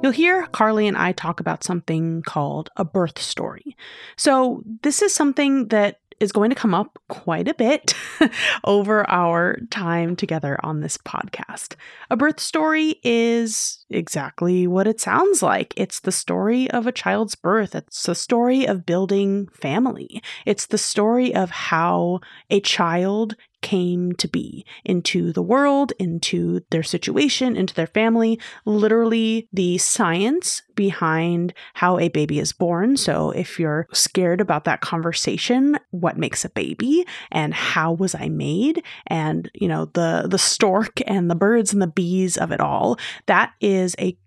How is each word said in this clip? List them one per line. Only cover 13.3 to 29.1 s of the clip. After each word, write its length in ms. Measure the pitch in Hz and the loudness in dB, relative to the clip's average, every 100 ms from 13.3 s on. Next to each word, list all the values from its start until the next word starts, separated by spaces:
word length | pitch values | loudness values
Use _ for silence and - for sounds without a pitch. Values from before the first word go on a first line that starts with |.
| 233 226 220 - - _ | 2 0 -2 -6 -8 _
exactly 760 | - 165 156 139 - 175 180 180 | -6 -4 -6 -8 -2 0 2 2
what 180 | 180 202 | 2 2
it 160 | 220 | 0
sounds 400 | - 220 381 381 | 0 2 4 4
like. 320 | - - - - | 2 0 -2 -4
It's 260 | 190 - | -6 -4
the 100 | - | -4
story 580 | 185 - 180 196 247 262 | -4 -2 -2 0 0 0
of 160 | 247 233 | -2 -2
a 60 | |
child's 420 | 247 - 196 214 | -4 -2 0 -2
birth. 400 | - 165 214 196 | -4 0 0 0
It's 300 | 160 - - | -6 -10 -8
the 100 | - | -4
story 540 | 170 - 240 240 262 - | -4 0 2 4 2 2
of 180 | 196 170 | -2 0
building 640 | 170 190 196 196 196 196 | 0 2 2 2 0 -4
family. 680 | _ 160 190 254 - - - - - - | _ -4 0 0 -2 -12 -14 -16 -10 -4
It's 220 | 202 - | -2 0
the 100 | 214 | -2
story 560 | - - 208 240 254 | 0 0 2 4 2
of 160 | - 185 | 0 -2
how 680 | - - 165 170 180 175 180 - - _ | -4 -2 0 2 2 0 -2 -6 -20 _
a 80 | 202 | 0
child 760 | 202 - 170 175 185 208 226 214 _ _ - | 2 0 2 2 0 0 -4 -6 _ _ -2
came 480 | 190 180 175 180 | 0 0 0 -2
to 140 | 180 - | -4 -4
be 360 | - - - - - - | -4 -6 -12 -16 -14 -2
into 480 | 180 175 180 170 | 0 0 0 0
the 80 | 165 | -2
world, 500 | 175 254 285 277 285 - | 2 4 4 4 0 -2
into 640 | 185 165 - 175 170 180 - | -4 -4 -4 -2 -2 -2 -2
their 140 | 165 | -2
situation, 760 | 160 175 - - 285 - 254 - | -2 -4 -2 2 2 2 0 0
into 160 | 185 | -2
their 140 | - 160 | -2 -2
family, 520 | 214 226 226 226 226 - - | 0 2 4 2 0 -6 -10
literally 840 | - 208 214 226 226 | -2 2 4 4 4